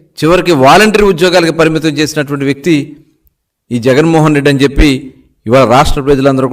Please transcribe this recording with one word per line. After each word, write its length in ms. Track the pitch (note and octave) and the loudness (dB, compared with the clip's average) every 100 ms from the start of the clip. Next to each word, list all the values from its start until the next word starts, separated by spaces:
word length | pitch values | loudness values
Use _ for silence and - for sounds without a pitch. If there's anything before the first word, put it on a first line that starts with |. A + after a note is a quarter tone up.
| _ - | _ -4
చివరికి 340 | D#3 F3+ E3+ D3+ | 0 0 0 2
వాలంటరీ 420 | C3 F3+ G#3+ G#3 G3+ | 4 4 4 2 0
ఉద్యోగాలకు 400 | D#3+ F3+ F3+ E3 D#3+ | 0 0 0 0 0
పరిమితం 340 | D#3+ D#3 D#3+ C#3+ | 0 0 -4 -4
చేసినటువంటి 460 | D3+ D3+ C#3 C#3+ C#3 | -4 -4 -6 -4 -4
వ్యక్తి 260 | C#3 F3+ D3+ C#3+ - _ _ _ _ _ _ - | -4 -2 -2 -4 -14 _ _ _ _ _ _ -10
ఈ 60 | A#2+ B2 | -4 -2
జగన్మోహన్ 480 | C3 E3 D#3+ D#3 D3 | 0 0 2 0 0
రెడ్డి 120 | C#3+ | 0
అని 120 | C#3 C3+ | 0 0
చెప్పి 240 | - D3+ C3 - - _ _ A2 | 0 0 -2 -8 -20 _ _ -2
ఇవాళ 180 | C3 A#2 B2+ | 2 4 2
రాష్ట్ర 260 | D3+ D3 C3+ | 2 0 0
ప్రజలందరూ 400 | C#3 C#3 C3 C3 | 0 0 0 -2